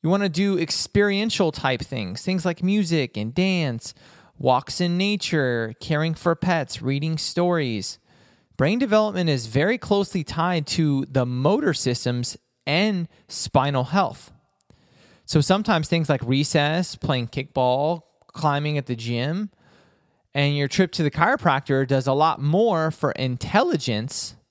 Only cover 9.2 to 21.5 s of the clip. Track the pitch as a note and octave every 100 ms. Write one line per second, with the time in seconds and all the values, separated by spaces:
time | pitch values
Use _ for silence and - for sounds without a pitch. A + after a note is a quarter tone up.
9.2 | E3+ C#3 A2+ A#2 E3 A#3+ - G3+ G3 F#3
10.2 | D3+ - E3+ F3 D3 - D#3 C#3 C3+ C3+
11.2 | B2 B2 C#3 G#3+ D4 D3+ - A#2+ - B2
12.2 | A#2+ - _ _ - D3+ G#3+ G3 E3 _
13.2 | _ - - - C#3 C#3 B2+ F#3+ F3+ -
14.2 | - - _ _ _ _ _ _ _ _
15.2 | - D#3+ D3 F#3+ A3 F3+ D3+ E3+ D#3 C#3
16.2 | A#2 C3+ D3 D#3+ D3 D#3+ F3+ - - C3+
17.2 | A#2 - C#3+ - B2+ B2+ D3 E3+ _ _
18.2 | _ - D#3 C#3+ D3 D3+ B2+ A#2+ A#2 A#2+
19.2 | C3 F3 G#3 _ _ _ _ _ _ _
20.2 | _ C#3 C#3+ C#3+ C#3 - F#3 - D3+ C#3+
21.2 | F3 C#4 -